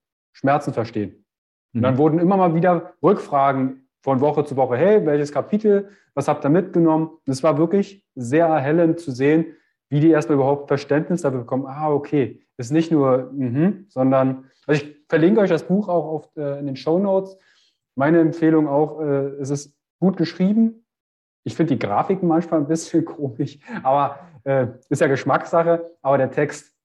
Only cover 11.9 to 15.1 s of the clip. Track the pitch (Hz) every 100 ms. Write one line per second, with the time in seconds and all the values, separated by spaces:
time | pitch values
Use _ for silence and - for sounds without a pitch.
11.9 | 143 143 151 120 - _ - 117 156 160
12.9 | 156 135 127 127 139 127 131 185 196 -
13.9 | 131 131 135 131 131 - _ - 151 -
14.9 | - -